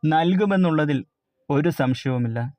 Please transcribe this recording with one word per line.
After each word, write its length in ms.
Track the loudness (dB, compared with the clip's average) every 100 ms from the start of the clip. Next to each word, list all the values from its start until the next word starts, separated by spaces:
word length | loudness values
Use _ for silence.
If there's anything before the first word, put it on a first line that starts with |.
നൽകുമെന്നുള്ളതിൽ 1000 | 0 2 2 2 2 2 2 2 0 -2 -6 _ _ _ _
ഒരു 220 | 0 0
സംശയവുമില്ല. 680 | 0 -2 -2 -2 -2 -2 -4 -8